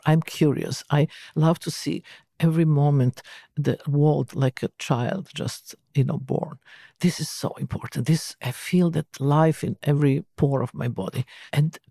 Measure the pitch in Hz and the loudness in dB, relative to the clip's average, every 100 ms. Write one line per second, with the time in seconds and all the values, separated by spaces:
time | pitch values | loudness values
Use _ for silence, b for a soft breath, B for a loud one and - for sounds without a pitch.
0 | - 160 - - 156 - - 131 - 147 | 2 2 0 0 2 2 -4 -8 -2 0
1 | 151 B B - 156 170 - - - - | 0 B B 0 2 2 -4 -8 -6 -6
2 | B B B _ 165 160 160 147 147 143 | B B B _ 0 2 4 4 4 4
3 | 127 - B B B - 143 107 - 143 | 2 0 B B B -4 -2 -2 -2 2
4 | 151 147 127 - 131 - - - - 123 | 4 2 -2 -2 -2 -2 -8 -8 -2 -2
5 | 120 196 - - - - - - _ - | 0 -4 -8 -8 -8 -10 -18 -20 _ 0
6 | 135 - 131 - - - B B B B | 0 -2 -2 -4 -4 -10 B B B B
7 | 180 - 156 - - - 139 110 117 - | -2 0 -8 -6 -8 -6 -8 -8 -8 -6
8 | 127 160 - - 127 - - 180 175 160 | 0 0 0 -8 -8 -8 0 2 2 0
9 | 160 - 135 147 160 156 - 95 - 143 | -6 -4 2 4 4 2 -4 -4 0 2
10 | 143 139 - - 143 135 123 - 120 113 | 4 2 -2 -2 0 0 -4 -4 -6 -4
11 | 92 - - B B 143 156 - _ | -6 -6 -8 B B 0 0 -2 _